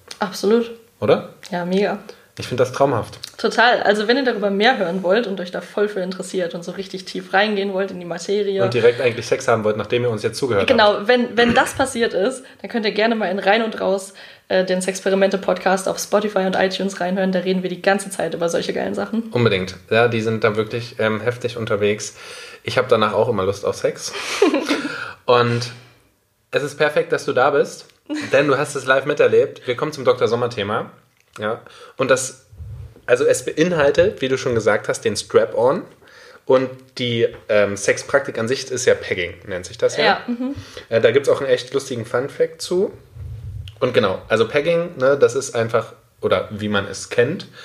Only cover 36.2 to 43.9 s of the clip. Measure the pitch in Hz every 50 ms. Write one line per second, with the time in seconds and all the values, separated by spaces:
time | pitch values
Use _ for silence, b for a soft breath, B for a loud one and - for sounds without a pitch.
36.2 | B B B B B - 131 131 131 127 - - - _ - - 123 120 117 117
37.2 | 113 - - - - - 110 104 101 98 101 98 - - 123 117 - - - 139
38.2 | - - - - 113 113 135 135 - - 131 - - - 101 - - - 107 92
39.2 | 87 85 85 - - 104 95 87 90 - 107 - - 123 - - - 208 190 -
40.2 | - - 240 233 254 262 285 B B B B B B B 117 113 113 123 131 139
41.2 | 135 - 127 - 139 135 127 123 - - - 135 - - 131 117 110 - - 123
42.2 | 131 143 - - 165 160 - - - - 185 180 202 - - - - - - -
43.2 | - - - - - - - - - - - - 127 127